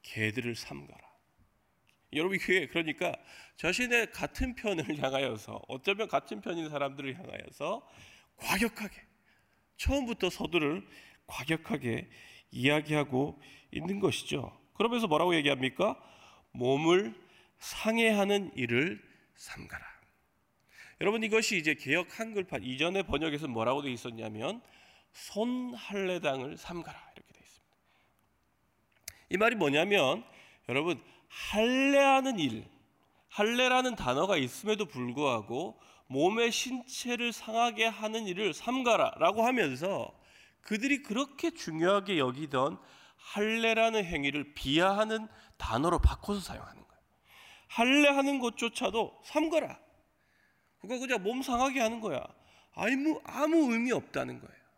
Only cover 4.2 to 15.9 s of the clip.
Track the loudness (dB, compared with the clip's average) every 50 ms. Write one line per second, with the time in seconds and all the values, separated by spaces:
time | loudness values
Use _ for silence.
4.2 | -8 -8 -4 -4 -6 -4 -6 -6 -4 -2 -2 -2 -2 -4 -4 -2 -2 -2 0 0
5.2 | -2 -2 -4 -6 -10 -12 -14 -14 -10 -10 -12 -6 -2 -2 -2 -2 -2 -2 -2 -2
6.2 | -2 -2 -12 -10 -8 -6 -6 -6 -6 -6 -4 -4 -4 -4 -6 -8 -8 -8 -8 -10
7.2 | -12 -14 -12 -12 -14 -16 -12 -8 -6 -6 -6 -8 -10 -18 -20 -20 -20 -20 -20 -20
8.2 | _ _ _ _ -4 -4 0 0 0 -2 -2 -6 -10 -10 -12 -14 -20 _ _ _
9.2 | _ _ _ _ _ _ _ _ _ _ _ -4 0 0 2 2 0 -2 -4 -2
10.2 | -2 -2 -2 -2 -8 -2 0 2 2 2 0 -2 -8 -14 -20 -20 -20 -20 -20 _
11.2 | _ -14 -12 -10 -2 -2 -2 -2 -2 -6 -6 -4 -2 -2 -4 -4 -6 -10 -18 -20
12.2 | -20 -20 -20 -20 _ _ -8 2 4 4 4 4 2 0 0 0 0 0 0 0
13.2 | 0 0 -4 -12 -20 -20 -20 -20 -20 _ -10 -8 -6 -4 -4 0 0 0 0 0
14.2 | -4 -4 -6 -6 -6 -8 -12 -18 _ _ _ 0 0 0 2 0 2 2 4 4
15.2 | 4 4 2 4 4 2 2 2 0 -2 0 2 0 0